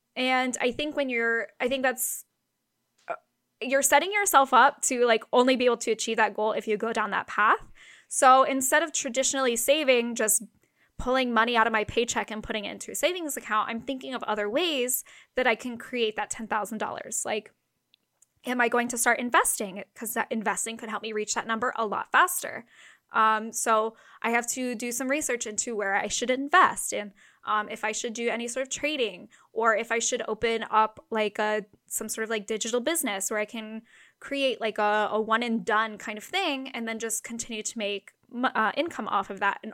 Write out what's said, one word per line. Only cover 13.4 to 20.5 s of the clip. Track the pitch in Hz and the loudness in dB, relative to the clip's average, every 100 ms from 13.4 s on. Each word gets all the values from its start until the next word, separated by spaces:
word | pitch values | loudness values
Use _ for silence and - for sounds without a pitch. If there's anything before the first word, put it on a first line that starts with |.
| - 214 - | -2 -2 0
I'm | 226 | -4
thinking | 254 262 262 247 | -6 -8 -6 -6
of | |
other | - 214 208 | -4 -2 0
ways | 262 349 277 247 - - - _ - | 0 0 0 -2 -4 -6 -20 _ -2
that | 247 | 0
I | |
can | 226 254 233 | 0 -4 -12
create | - 247 220 - | -8 -2 -2 -2
that | 208 | -6
ten | - 220 | -6 -4
thousand | 214 202 220 | -4 -4 -6
dollars. | 214 - - - - | -6 -6 -8 -6 -4
Like, | 214 - _ _ _ _ _ _ _ _ _ 247 | -6 -8 _ _ _ _ _ _ _ _ _ -6
am | 254 | 0
I | 233 | 2
going | 240 240 | 2 0
to | 233 | 0
start | 240 233 | 2 2
investing? | 240 339 - - 202 196 - | 4 4 4 0 -6 -8 -14
'Cause | - 208 226 | -12 -6 -4
that | - | -2
investing | 226 208 | -2 -2